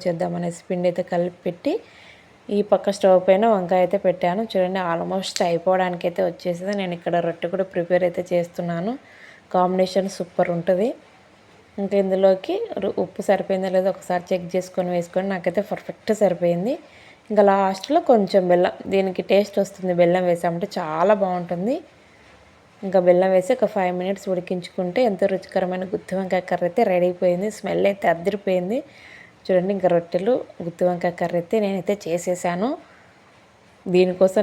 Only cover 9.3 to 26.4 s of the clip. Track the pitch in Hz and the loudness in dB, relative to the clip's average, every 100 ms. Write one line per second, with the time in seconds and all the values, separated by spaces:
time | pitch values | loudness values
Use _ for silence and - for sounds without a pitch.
9.3 | - - 185 180 185 185 196 190 - 175 | -20 -4 0 2 2 0 0 -2 -4 -6
10.3 | - 185 170 165 185 226 320 - _ _ | -2 -2 0 0 0 0 -4 -12 _ _
11.3 | _ _ - _ - 196 202 190 190 190 | _ _ -20 _ -8 -2 0 2 4 4
12.3 | 190 - 381 466 - 196 - 185 - 190 | 2 0 -6 -6 -6 -6 -4 -6 -4 0
13.3 | 190 175 190 190 185 190 180 - 180 175 | 0 0 -2 0 0 0 -2 -4 -4 -2
14.3 | 185 175 185 180 - 180 180 170 185 196 | -4 -2 -4 -4 -4 -2 -2 -4 -4 -4
15.3 | 190 175 175 202 180 - - - 214 196 | -4 -2 -2 -2 -6 -10 -8 -4 2 2
16.3 | 170 175 170 202 330 - - - - - | 2 0 0 -2 -4 -8 -20 -20 -20 -2
17.3 | 214 202 196 190 196 - 311 330 233 190 | 4 6 6 2 -2 0 2 4 4 4
18.3 | 202 180 175 185 - - 190 190 185 185 | 2 4 4 4 0 -2 0 0 -2 0
19.3 | 190 202 - 196 - 185 175 175 180 180 | 2 2 0 -4 -4 -2 2 4 4 2
20.3 | 170 175 170 196 - 160 156 190 208 190 | 0 0 -4 -4 -6 -6 0 2 2 2
21.3 | 180 175 175 196 311 - _ _ _ - | -2 -4 -4 -2 -4 -6 _ _ _ -20
22.3 | - _ _ _ _ 196 185 180 180 190 | -20 _ _ _ _ -2 2 6 6 6
23.3 | 185 180 170 202 208 180 180 185 196 - | 4 2 0 0 0 -2 -2 -4 -6 -4
24.3 | 180 180 185 170 - 180 175 247 190 196 | -6 -4 -6 -6 -6 -4 0 0 2 0
25.3 | 190 - 190 180 185 185 - - 185 185 | -2 -4 -4 -2 -4 -6 -8 -6 -6 -2
26.3 | 180 | -2